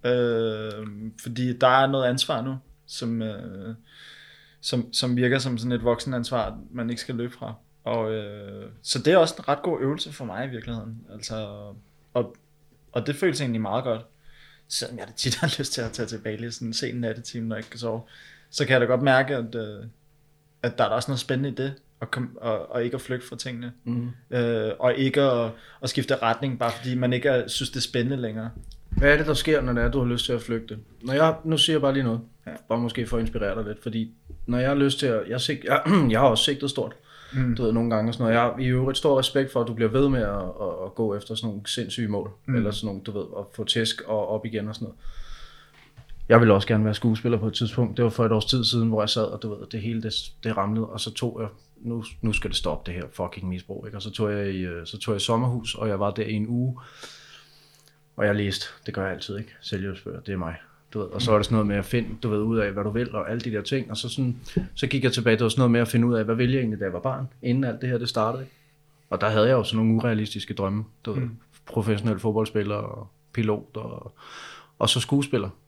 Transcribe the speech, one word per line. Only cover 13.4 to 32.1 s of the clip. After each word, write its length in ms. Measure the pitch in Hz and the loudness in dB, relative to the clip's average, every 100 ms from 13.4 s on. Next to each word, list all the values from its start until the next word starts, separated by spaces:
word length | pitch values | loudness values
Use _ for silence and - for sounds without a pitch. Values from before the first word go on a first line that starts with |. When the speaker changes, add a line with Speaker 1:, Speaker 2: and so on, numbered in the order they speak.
Speaker 1:
egentlig 200 | 135 113 | -2 -2
meget 220 | 104 110 | 0 -2
godt. 180 | 127 113 117 _ - - - _ _ | 0 -4 -4 _ -20 -20 -20 _ _
Selvom 280 | - - 120 | -6 -6 -10
jeg 100 | 95 | -14
da 40 | - | -4
tit 180 | 131 - | -2 0
har 200 | 160 - | -2 -2
lyst 140 | 135 | -4
til 80 | - | -4
at 100 | 117 | -6
tage 140 | - 113 | -6 -6
til 120 | 110 | -6
Bali 280 | 110 107 117 | -8 -8 -8
og 60 | |
sådan 200 | 117 117 | -8 -6
se 160 | 113 123 | -4 -4
en 60 | 120 | -4
nattetime, 460 | 117 110 117 120 113 | -4 -4 -8 -8 -6
når 80 | 107 | -6
jeg 40 | |
ikke 100 | 110 | -8
kan 100 | 117 | -8
sove, 220 | 117 110 - - - - _ | -6 -6 -8 -20 -20 -20 _
så 160 | - 135 | -4 4
kan 80 | |
jeg 80 | 131 | 4
da 40 | 120 | 4
godt 160 | 127 | 4
mærke, 340 | 139 131 135 135 | 6 4 4 -2
at, 200 | 117 117 | -4 -6
øh, 300 | 107 104 110 - _ _ _ _ _ _ | -8 -10 -14 -18 _ _ _ _ _ _
at 140 | - 233 | -4 2
der 60 | |
er 60 | 117 | 2
da 60 | 110 | 2
også 160 | 135 | -2
noget 80 | 131 | -4
spændende 300 | - 131 139 | -2 -2 -2
i 40 | 117 | -2
det, 180 | 135 139 _ _ | -6 -6 _ _
at 100 | - | -8
komme, 180 | - 123 - | -6 -6 -6
og, 300 | 117 107 78 | -4 -2 -2
og 120 | 123 | -2
ikke 120 | 120 127 | -2 -4
at 60 | |
flygte 260 | - 127 123 | -6 -8 -8
fra 80 | 120 | -12
tingene. 360 | 131 120 120 120 | -10 -8 -10 -10
Speaker 2:
Mhm. 260 | - 120 120 123 _ | -6 -4 -4 -10 _
Speaker 1:
Øh, 400 | 123 117 113 110 - | 0 2 0 0 2
og 160 | 123 127 | 2 4
ikke 260 | 135 135 | 2 4
at, 300 | 139 120 113 113 - - | 4 4 0 -4 -18 -8
at 80 | 127 | -4
skifte 260 | - 117 131 | -2 0 2
retning, 440 | 113 117 139 120 | 2 2 -2 0
bare 120 | 117 | -2
fordi 240 | 104 127 123 | -2 -4 0
man 180 | 131 | 2
ikke 160 | 123 143 | 2 2
er, 180 | 127 110 | 2 0
synes, 220 | - 131 | -4 -4
det 80 | 135 | -4
er 40 | |
spændende 360 | - 123 120 135 | -4 -2 0 -2
længere. 320 | 117 110 113 - - - - | -4 -6 -8 -10 -16 -18 -4
Speaker 2:
Hvad 240 | - 143 | 4 6
er 40 | 147 | 6
det, 80 | 156 | 4
der 60 | |
sker, 280 | 143 - 151 | 0 4 2
når 120 | 127 | 2
det 100 | 120 | 2
er, 40 | 120 | 2
du 80 | 135 | 2
har 60 | 123 | 2
lyst 200 | 120 - | 0 0
til 80 | |
at 80 | 120 | -2
flygte? 360 | 110 113 113 107 - - | -2 -4 -4 -14 -14 -14
Når 120 | 120 | -2
jeg, 220 | 139 160 160 | 4 4 4
nu 140 | 160 156 | 0 2
siger 160 | 156 | 4
jeg 80 | 156 | 4
bare 120 | 139 | 4
lige 100 | 135 | 2
noget, 180 | 127 | 2